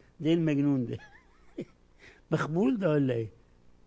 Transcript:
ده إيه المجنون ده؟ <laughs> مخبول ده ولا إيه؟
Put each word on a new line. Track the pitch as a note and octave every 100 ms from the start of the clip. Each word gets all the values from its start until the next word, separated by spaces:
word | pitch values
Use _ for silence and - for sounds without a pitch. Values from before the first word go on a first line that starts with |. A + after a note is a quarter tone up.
| - -
ده | D3+
إيه |
المجنون | E3+ D#3+ C#3+ C#3+ C3+ A#2
ده؟ | A2 - - - - - -
<laughs> | - - _ - - - -
مخبول | D#3+ D3 E3 B3 A#3
ده | F3+
ولا | D3+ C3
إيه؟ | A#2 A2 - - - - -